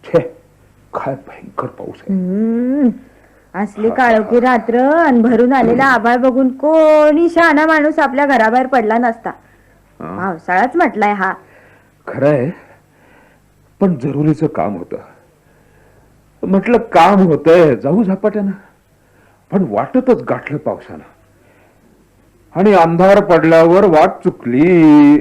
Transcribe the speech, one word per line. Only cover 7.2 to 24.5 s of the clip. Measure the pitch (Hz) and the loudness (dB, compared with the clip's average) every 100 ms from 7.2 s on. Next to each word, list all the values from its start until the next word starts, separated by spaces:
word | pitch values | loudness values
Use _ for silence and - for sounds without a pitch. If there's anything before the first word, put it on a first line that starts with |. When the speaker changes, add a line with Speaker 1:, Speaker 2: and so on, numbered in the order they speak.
| 339 | 0
Speaker 2:
शहाणा | 339 339 285 311 | 2 2 2 0
माणूस | 311 302 311 | 0 0 -2
आपल्या | 277 254 285 | -2 -2 -2
घराबाहेर | 262 220 240 262 | 0 0 0 0
पडला | 269 214 226 | -2 0 -2
नसता. | 240 226 185 | -2 -4 -12
Speaker 1:
हा. | - _ _ _ _ _ _ - 92 190 | -14 _ _ _ _ _ _ -14 -10 -8
Speaker 2:
पावसाळाच | 165 - 180 247 339 | -10 -4 -2 0 0
म्हटलाय | 311 208 208 | -2 -2 -4
हा. | 202 190 180 _ _ _ _ _ _ - | -2 -6 -8 _ _ _ _ _ _ -16
Speaker 1:
खरं | - 139 | -4 -2
आहे, | 147 127 - _ _ _ _ _ _ _ _ _ _ _ _ | -2 -4 -10 _ _ _ _ _ _ _ _ _ _ _ _
पण | 196 | -2
जरुरीचं | 151 143 139 151 147 156 | -2 -6 -2 -2 -2 -4
काम | - - 95 | -4 -6 -6
होतं. | - - - _ _ _ _ _ _ _ _ _ _ _ _ _ 180 | -12 -16 -18 _ _ _ _ _ _ _ _ _ _ _ _ _ -4
म्हटलं, | 190 196 240 | -2 -2 -4
काम | - 175 170 | -2 2 4
होतंय, | 202 185 143 165 170 160 120 | 4 2 2 2 4 4 2
जाऊ | 135 180 | -2 -2
झपाट्यानं. | 196 190 214 208 202 190 _ _ _ _ _ _ _ _ _ | -2 -2 -4 -4 -6 -8 _ _ _ _ _ _ _ _ _
पण | 196 160 | -4 -4
वाटतच | 104 135 254 254 240 | -4 -4 -4 0 -2
गाठलं | 113 123 - 143 | -2 -8 -8 -10
पावसानं | - 95 - 78 - _ _ _ _ _ _ _ _ _ _ _ _ _ _ 160 | -8 -10 -12 -20 -20 _ _ _ _ _ _ _ _ _ _ _ _ _ _ -2
आणि | 202 | 2
अंधार | 196 165 170 190 202 | 4 2 2 4 4
पडल्यावर | 202 170 160 165 165 180 | 4 2 4 4 4 4
वाट | 202 156 175 | 4 2 2
चुकली. | - 185 - 120 | 0 -8 -6 -4